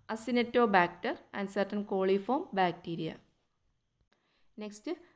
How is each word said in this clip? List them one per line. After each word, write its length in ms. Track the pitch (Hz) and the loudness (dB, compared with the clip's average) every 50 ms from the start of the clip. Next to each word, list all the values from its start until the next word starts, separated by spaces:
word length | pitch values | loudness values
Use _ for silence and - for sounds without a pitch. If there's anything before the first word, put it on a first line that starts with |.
| _ - 220 | _ -8 -8
Acinetobacter 1000 | 226 - 262 240 240 233 240 240 247 240 220 196 185 175 170 - - - 240 349 - - _ - | -6 -4 0 0 0 2 2 4 4 4 6 6 6 4 4 0 -4 -6 -6 -6 -6 -10 _ -8
and 100 | - 202 196 196 | -8 -6 -4 -2
certain 260 | 208 196 196 208 208 202 | -2 -2 0 -2 -6 -4
coliform 580 | - 202 190 190 185 190 196 196 - 185 190 190 - - 190 | -2 -2 0 2 4 2 2 2 0 -2 -2 -4 -2 0 0
bacteria. 540 | 185 175 165 - - 175 165 165 160 156 - - _ _ _ _ _ _ _ _ _ _ _ _ _ _ _ _ _ _ _ _ _ _ _ _ _ _ _ 220 | 0 0 0 -4 -8 -8 -6 -6 -6 -8 -8 -12 _ _ _ _ _ _ _ _ _ _ _ _ _ _ _ _ _ _ _ _ _ _ _ _ _ _ _ -14
നെക്സ്റ്റ് 320 | 208 208 208 - - 294 349 349 - - _ | -12 -12 -12 -10 -8 -8 -8 -8 -10 -18 _